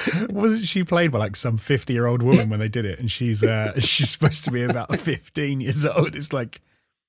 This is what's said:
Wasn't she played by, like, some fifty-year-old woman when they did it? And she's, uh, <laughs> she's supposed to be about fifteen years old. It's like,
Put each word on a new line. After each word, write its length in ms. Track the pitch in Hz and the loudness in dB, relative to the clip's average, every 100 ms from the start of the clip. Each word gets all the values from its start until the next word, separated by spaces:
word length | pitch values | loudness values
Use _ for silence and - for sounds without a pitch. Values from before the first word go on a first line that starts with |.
| - 165 214 | -2 -2 -2
Wasn't 360 | 202 220 220 | 0 2 2
she 200 | 190 202 | 0 -2
played 260 | 180 175 170 | 0 2 2
by, 80 | 120 | 2
like, 180 | 104 101 | -2 -2
some 220 | 123 113 | -2 -2
fifty-year-old 640 | - 135 - 120 120 123 | 0 0 0 0 0 2
woman 260 | 120 135 110 | 4 4 4
when 120 | 107 | -2
they 80 | 110 | -2
did 160 | 120 | -2
it? 140 | 104 90 | -4 -4
And 120 | 123 | -6
she's, 320 | - 120 107 | -2 -2 2
uh, 300 | 110 110 107 | 2 2 -2
<laughs> 40 | 135 | 0
she's 300 | 113 - 131 | 2 4 2
supposed 340 | - - 156 | 4 2 0
to 60 | - | -4
be 120 | 123 | -2
about 320 | 123 120 113 147 | 0 -2 -2 -4
fifteen 640 | - 127 - - 143 135 | -2 -6 -6 -4 -2 -2
years 240 | 131 135 | -2 0
old. 320 | 147 - 135 147 | 2 2 0 0
It's 160 | 147 | -6
like, 300 | 139 117 - _ _ _ _ | -4 -6 -10 _ _ _ _